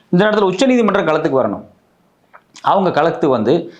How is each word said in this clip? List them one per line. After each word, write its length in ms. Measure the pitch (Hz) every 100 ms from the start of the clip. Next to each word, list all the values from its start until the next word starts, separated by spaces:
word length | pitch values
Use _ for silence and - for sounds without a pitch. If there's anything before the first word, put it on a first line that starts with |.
| -
இந்த 160 | 180
நேரத்துல 160 | 214 208
உச்சநீதிமன்றம் 680 | 190 180 269 247 208 190 165
களத்துக்கு 360 | 156 147 131
வரணும். 220 | 110 98 - _ _ _ _ _ _ - _ -
அவங்க 380 | 143 185 180 143
களத்துக்கு 260 | 160 165 151
வந்து 460 | 123 107 165 -